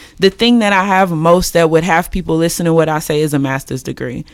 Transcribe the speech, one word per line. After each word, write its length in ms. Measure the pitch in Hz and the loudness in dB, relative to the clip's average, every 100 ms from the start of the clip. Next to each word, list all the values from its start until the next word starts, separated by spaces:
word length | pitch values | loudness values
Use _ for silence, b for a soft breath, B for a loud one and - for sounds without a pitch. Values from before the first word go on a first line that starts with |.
| B B | B B
The 100 | 190 | 0
thing 300 | 196 233 240 | 2 2 2
that 120 | 208 | 2
I 120 | 190 202 | 0 2
have 260 | 190 190 | 2 2
most 420 | 160 165 180 175 | 0 2 2 2
that 160 | 170 160 | 0 2
would 120 | 160 | 2
have 280 | 180 165 175 | 2 0 -2
people 260 | 190 165 160 | -6 -2 -2
listen 300 | 165 - 170 | -2 -2 0
to 60 | |
what 160 | 165 156 | 2 2
I 100 | 156 | -2
say 220 | - 151 | -2 -2
is 120 | 156 | 0
a 60 | 143 | -2
master's 420 | 135 135 - 131 | -2 -4 -6 -10
degree. 420 | 131 127 127 143 b | -10 -10 -10 -10 b